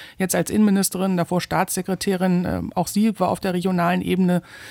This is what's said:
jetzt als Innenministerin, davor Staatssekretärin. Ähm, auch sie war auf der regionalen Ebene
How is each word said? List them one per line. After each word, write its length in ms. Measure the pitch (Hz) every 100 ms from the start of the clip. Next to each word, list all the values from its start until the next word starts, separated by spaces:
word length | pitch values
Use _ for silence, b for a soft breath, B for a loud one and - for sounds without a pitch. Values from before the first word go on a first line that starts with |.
| B B
jetzt 180 | 190 180
als 140 | 165
Innenministerin, 680 | 214 214 196 190 180 190 180
davor 240 | 165 175
Staatssekretärin. 1040 | - 160 185 - 185 185 - 180 185 180 175
Ähm, 260 | 90 82
auch 140 | - 170
sie 320 | 202 220 -
war 100 | 185
auf 100 | -
der 140 | 190
regionalen 480 | 180 185 180 175 180
Ebene 400 | 175 185 185 180 - B B